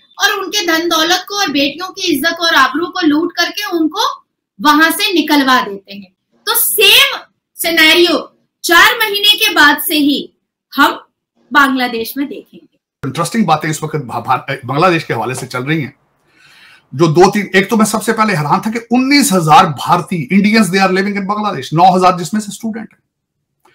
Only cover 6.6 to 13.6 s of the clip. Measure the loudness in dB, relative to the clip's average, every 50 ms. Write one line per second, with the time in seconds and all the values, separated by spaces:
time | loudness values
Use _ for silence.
6.6 | -2 -2 0 2 4 4 4 4 2 0 -2 -8 -14 _ _ _ _ _ _ -6
7.6 | -4 -2 0 2 4 4 4 4 4 2 2 -2 -4 -8 _ _ _ _ _ _
8.6 | -2 2 4 4 4 4 2 0 -2 -2 -2 0 0 0 2 2 0 0 2 4
9.6 | 4 4 4 2 -2 -2 0 0 2 2 0 -2 -4 -10 _ _ _ _ _ _
10.6 | _ _ -2 0 0 0 0 -4 -12 _ _ _ _ _ _ _ _ -2 0 2
11.6 | 2 2 0 -2 -2 -4 -4 -6 -8 -6 -6 -8 -8 -8 -8 -14 -18 _ -20 -20
12.6 | _ _ _ _ _ _ _ _ -10 -8 -6 -4 -4 -2 0 0 2 2 2 0